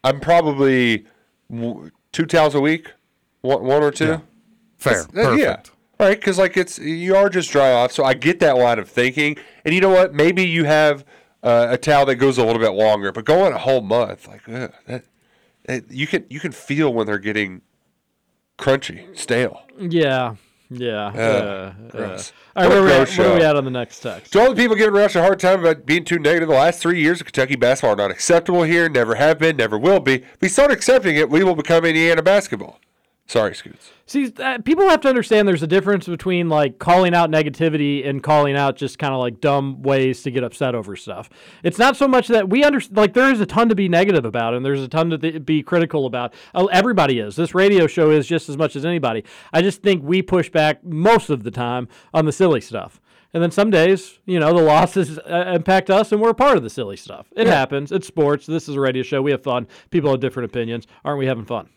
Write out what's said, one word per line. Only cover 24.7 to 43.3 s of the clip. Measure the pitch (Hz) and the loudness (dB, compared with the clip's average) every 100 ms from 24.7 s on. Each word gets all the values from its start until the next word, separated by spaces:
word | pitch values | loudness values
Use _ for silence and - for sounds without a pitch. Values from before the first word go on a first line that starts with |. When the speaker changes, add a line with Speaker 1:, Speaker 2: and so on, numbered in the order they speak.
| 214 | 4
Speaker 1:
giving | 214 | 4
Roush | 202 208 180 | 4 2 4
a | |
hard | 175 190 | 2 2
time | 185 190 | 2 2
about | 165 156 123 | 2 0 -2
being | 170 160 | -2 -2
too | 170 | -2
negative, | 147 170 160 | 0 0 2
the | 135 | 4
last | 156 170 | 2 0
three | 170 175 | -2 0
years | 151 175 | 0 0
of | - | -4
Kentucky | - 131 135 | -4 -2 0
basketball | 120 135 123 | 0 2 0
are | 104 | 0
not | 101 | -2
acceptable | - - 170 170 175 | -4 2 2 2 0
here, | 160 170 165 | 2 2 2
never | 131 113 113 | 0 0 2
have | 151 160 | 2 2
been, | 160 147 | 0 0
never | 113 107 | -2 0
will | 147 196 | 2 2
be. | 135 127 | 2 -2
If | - _ | -4 _
we | 190 | -2
start | - 285 | 2 2
accepting | 247 - 254 190 147 | 2 2 2 2 0
it, | 143 | 2
we | 156 | 2
will | 190 165 | 2 0
become | - 165 165 | 0 2 2
Indiana | 160 165 160 | 2 2 2
basketball. | 160 202 196 104 - - _ _ _ _ _ | 4 2 0 -10 -12 -20 _ _ _ _ _
Sorry, | 117 104 - | -2 -2 -6
Scoots. | - - - _ _ | -20 -20 -20 _ _
Speaker 3:
See, | 277 262 - | -6 -6 -6
uh, | 262 247 | -6 -6
people | 226 330 381 | -2 2 2
have | 311 | 2
to | 277 | 2
understand | 254 - 214 202 | 0 2 2 2
there's | 170 | 0
a | 156 | 0
difference | 185 190 202 180 | 0 0 -4 -4
between, | 170 185 180 170 | -8 -4 -2 0
like, | 151 143 - | 0 -2 -4
calling | - 180 180 175 | 2 4 4 2
out | 170 | 2
negativity | 156 151 135 165 151 143 143 139 | 0 -2 -2 -2 0 -2 -2 -4
and | 139 | -6
calling | 147 151 143 139 | 0 2 2 0
out | 139 131 | -2 -4
just | 139 - | -10 -6
kinda, | 143 131 | -6 -4
like, | 123 110 | -6 -2
dumb | 147 139 139 135 | -2 0 -4 -6
ways | 135 135 131 127 | -2 0 0 -4
to | 143 | -6
get | 127 | -6
upset | 120 - 135 120 | -8 -6 -4 -4
over | 101 95 | -8 -16
stuff. | - 87 - _ - - | -14 -16 -16 _ -20 -8
It's | 175 - | -6 0
not | 254 262 | 0 2
so | 277 | 2
much | 254 - | 2 2
that | 226 185 | 0 2
we | 240 | 2
under-, | 294 277 - | 2 0 -2
like, | 196 214 | 0 2
there | 247 269 | 4 2